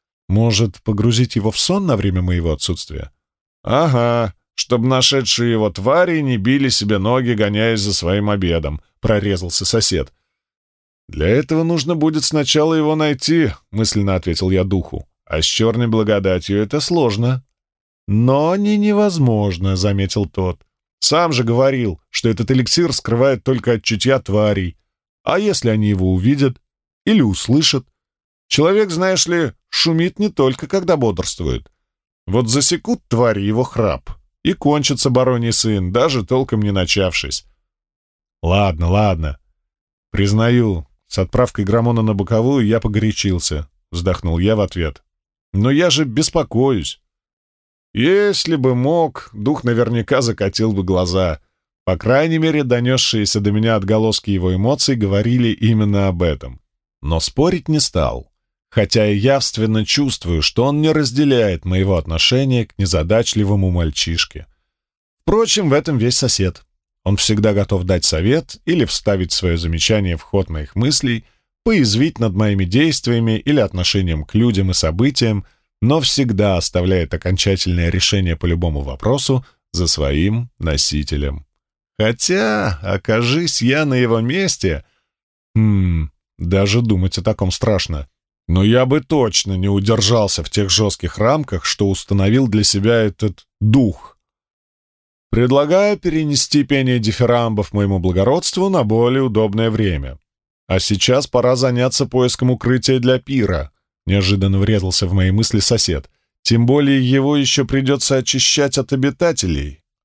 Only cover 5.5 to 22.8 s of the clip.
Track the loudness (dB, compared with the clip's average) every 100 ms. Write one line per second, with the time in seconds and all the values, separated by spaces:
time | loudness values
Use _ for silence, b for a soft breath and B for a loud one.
5.5 | 0 -2 -2 0 2 2 0 -2 -2 0
6.5 | 0 2 0 0 0 0 0 0 0 0
7.5 | 0 0 0 -2 -2 0 0 0 0 0
8.5 | -2 -4 -8 -12 _ -2 0 0 -4 -4
9.5 | -4 -2 0 0 -2 -4 _ _ _ _
10.5 | _ _ _ _ _ -14 -4 0 2 0
11.5 | 0 0 -2 -2 0 0 0 -2 -2 0
12.5 | 0 2 2 0 0 0 -2 0 0 0
13.5 | -4 _ -2 -2 0 0 0 -2 -2 0
14.5 | 0 0 -2 -4 -10 -12 _ -8 -2 -2
15.5 | 0 0 0 0 2 2 2 2 0 0
16.5 | -2 -2 -2 -2 0 0 0 -2 -2 -6
17.5 | _ _ _ _ _ -4 2 4 2 2
18.5 | 0 0 2 2 2 2 2 2 2 0
19.5 | -2 -2 0 0 0 -2 -2 -4 -4 -6
20.5 | -6 _ _ _ _ 0 2 2 0 0
21.5 | 2 2 0 -2 -6 _ -4 -2 0 0
22.5 | 0 2 0